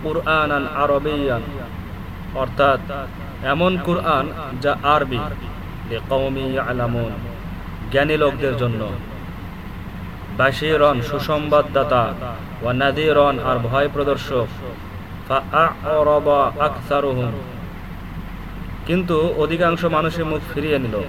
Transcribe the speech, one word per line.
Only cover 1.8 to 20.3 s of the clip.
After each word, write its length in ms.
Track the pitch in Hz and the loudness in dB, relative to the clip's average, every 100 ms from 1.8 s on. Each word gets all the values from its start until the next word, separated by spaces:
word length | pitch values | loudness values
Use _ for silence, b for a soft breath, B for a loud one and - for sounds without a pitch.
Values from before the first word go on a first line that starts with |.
| - - - - - 135 | -10 -10 -10 -10 -8 -4
অর্থাৎ 440 | 127 - 143 131 - 139 131 - - - | -4 4 4 4 0 -8 -8 -10 -10 -6
এমন 340 | 131 143 180 185 | -2 2 2 2
কুরআন 480 | 175 175 165 147 143 160 147 127 | 0 0 2 2 0 -4 -8 -2
যা 140 | 143 - | 0 2
আরবি, 360 | 139 151 139 123 151 - - - - - - | 4 4 2 -2 -4 -6 -8 -10 -10 -10 -6
লিকাওমি 560 | 113 - 135 135 135 131 | -6 0 0 0 -2 -2
ইয়ালামুন, 580 | 131 117 123 120 117 113 107 - - - - - - - | -2 -2 -2 0 0 -2 -4 -8 -8 -8 -8 -8 -8 -2
জ্ঞানী 260 | 135 147 156 | 2 2 4
লোকদের 400 | 147 135 135 120 | 2 2 0 0
জন্য। 240 | 120 113 107 92 - - - - - - - - - - - - - - | 0 0 -2 -4 -8 -10 -10 -10 -10 -10 -10 -10 -10 -10 -10 -10 -10 2
বাশিরন, 640 | 131 131 156 156 147 135 | 2 2 2 4 6 4
সুসংবাদদাতা, 1000 | 120 143 - 151 151 147 139 139 135 127 110 90 123 110 90 - | 0 -4 0 0 4 4 4 2 4 2 2 -2 -8 -8 -10 -6
ওয়া 120 | 117 | -2
নাযিরন, 680 | 123 139 135 156 143 143 131 | 2 2 2 4 6 6 4
আর 180 | 127 123 | 0 0
ভয় 320 | 117 131 143 | 2 2 2
প্রদর্শক। 540 | 143 143 131 - 135 107 - - - - - - - - | 2 0 0 0 0 0 -4 -10 -10 -10 -12 -10 -12 -2
ফাআরাদা 1200 | 135 135 139 165 - 147 156 147 147 147 143 131 - | -2 0 2 2 0 0 2 6 4 4 4 4 2
আকসারুহুম, 720 | 147 143 123 143 139 127 123 117 - - - - - - - - - - - - - - - | -2 -2 -2 0 2 0 -2 -4 -8 -10 -10 -10 -10 -10 -10 -10 -10 -10 -10 -10 -8 -8 -2
কিন্তু 460 | 175 175 160 165 156 | 0 2 2 4 2
অধিকাংশ 480 | 151 165 170 170 175 | 2 4 4 4 2
মানুষের 400 | 156 160 165 | 2 2 0
মুখ 160 | 160 | -2